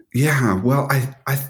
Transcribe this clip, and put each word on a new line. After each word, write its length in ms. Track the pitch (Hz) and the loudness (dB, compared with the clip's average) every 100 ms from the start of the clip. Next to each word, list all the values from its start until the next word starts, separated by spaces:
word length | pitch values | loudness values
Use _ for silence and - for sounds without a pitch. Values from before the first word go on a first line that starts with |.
| _ | _
Yeah, 460 | 120 151 139 117 92 | 0 2 2 2 2
well, 240 | 120 139 139 | 0 0 0
I, 240 | 135 123 - - | -2 -2 -8 -6
I, 120 | 139 - | -6 -6